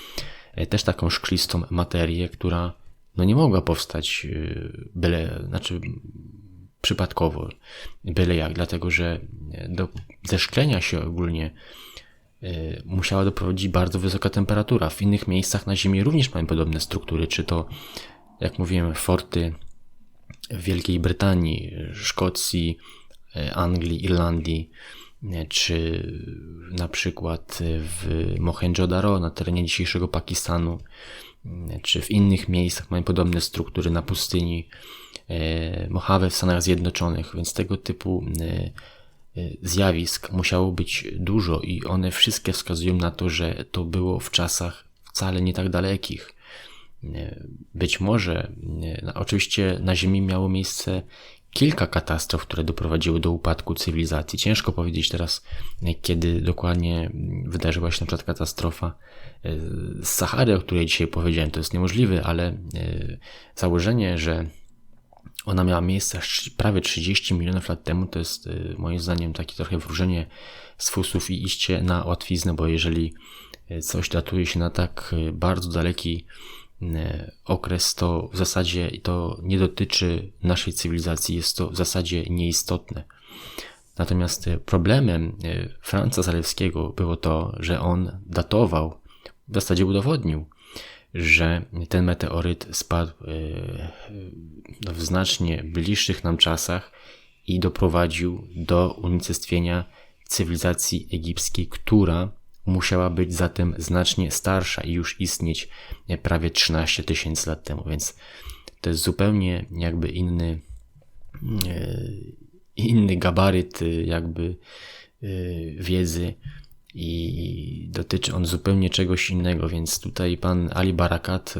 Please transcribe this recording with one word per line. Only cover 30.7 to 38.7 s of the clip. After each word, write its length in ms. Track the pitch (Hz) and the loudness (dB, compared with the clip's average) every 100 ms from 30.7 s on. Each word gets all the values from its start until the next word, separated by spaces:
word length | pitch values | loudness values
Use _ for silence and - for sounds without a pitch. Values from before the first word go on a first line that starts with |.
| 85 - - - - - - - | -2 -10 -18 -18 -18 -20 -16 -12
e, 340 | 87 82 78 | -10 -8 -6
czy 180 | - - | -2 -2
w 100 | - | 2
innych 380 | 104 101 92 - | 6 8 6 4
miejscach 420 | 90 87 - - | 2 2 0 -2
mamy 120 | 90 | 0
podobne 380 | 85 90 87 87 | 2 4 4 2
struktury 500 | - - 82 - 85 | 0 -4 -2 0 2
na 120 | 85 | 0
pustyni, 680 | - 92 - 90 85 85 80 - - - - - - | 0 -2 0 0 0 -2 -6 -16 -18 -18 -16 -18 -6
e, 600 | 85 80 82 80 87 85 | -4 -2 -2 -2 -4 -2
Mojave 400 | 90 - 95 92 | -2 4 4 4
w 40 | |
Stanach 280 | - 90 87 | 2 2 4
Zjednoczonych, 680 | 87 87 87 - 85 82 80 | 4 2 2 0 0 -2 -4
więc 200 | 87 85 | -6 -4
tego 220 | - 90 98 | -4 -2 -2
typu, 480 | - 90 95 92 - 80 | -4 -4 -2 -2 -2 -4
e, 300 | 82 87 87 | -2 -2 -4